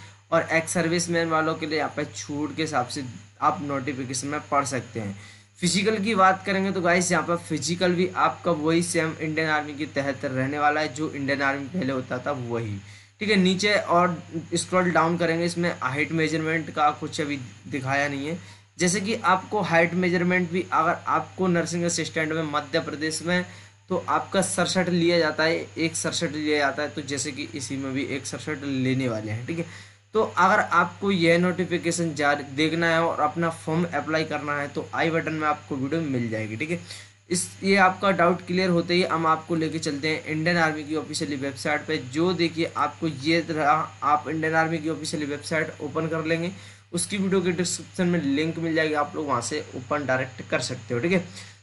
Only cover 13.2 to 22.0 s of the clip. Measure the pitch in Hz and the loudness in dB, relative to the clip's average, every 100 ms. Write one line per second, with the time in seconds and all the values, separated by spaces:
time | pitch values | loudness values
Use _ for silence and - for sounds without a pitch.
13.2 | 202 208 180 185 208 202 - 170 180 165 | 2 4 4 4 2 2 4 4 4 0
14.2 | - 165 - 170 - 185 180 165 160 170 | -6 -8 -4 -4 0 2 4 4 4 2
15.2 | 165 165 170 175 170 - 127 139 147 160 | 2 2 0 0 -2 0 -2 0 0 0
16.2 | 156 160 156 165 151 156 151 151 151 151 | 0 0 0 -2 -2 2 2 2 -4 -4
17.2 | 147 143 123 - - 139 131 139 143 139 | -4 -4 -8 -14 -8 -6 0 0 0 -2
18.2 | 143 175 - - _ - 175 180 190 214 | -4 -6 -10 -20 _ 0 0 2 -2 0
19.2 | 170 185 - 214 170 165 170 170 180 175 | 2 2 2 -2 2 4 4 2 2 2
20.2 | 180 180 175 180 - 143 160 - - 151 | 2 2 2 -2 0 2 2 0 0 -2
21.2 | 160 - 185 170 160 170 170 170 | -2 -2 2 2 0 -2 -2 -2